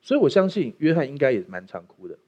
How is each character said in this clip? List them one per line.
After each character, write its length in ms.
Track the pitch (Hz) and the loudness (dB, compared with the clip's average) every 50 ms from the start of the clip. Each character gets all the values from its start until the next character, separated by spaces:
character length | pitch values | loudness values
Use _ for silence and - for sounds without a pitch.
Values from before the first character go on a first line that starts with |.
所 160 | _ - 254 | _ 0 2
以 40 | 294 | 4
我 60 | 226 | 4
相 220 | 147 - 196 190 190 | 4 4 2 2 2
信 260 | - 214 170 120 104 _ | 0 -2 -4 -4 -4 _
约 160 | 151 156 165 | 0 0 2
翰 120 | 170 151 | 2 0
应 120 | 131 139 139 | -2 -2 -2
该 120 | 139 131 | 0 0
也 100 | 127 104 90 | 0 0 -4
蛮 200 | 90 95 90 92 | -6 -12 -14 -14
常 200 | 95 - 92 85 | -12 -16 -16 -16
哭 220 | 90 - _ 95 87 | _ -20 _ -16 -16
的 100 | 80 - _ | -16 -18 _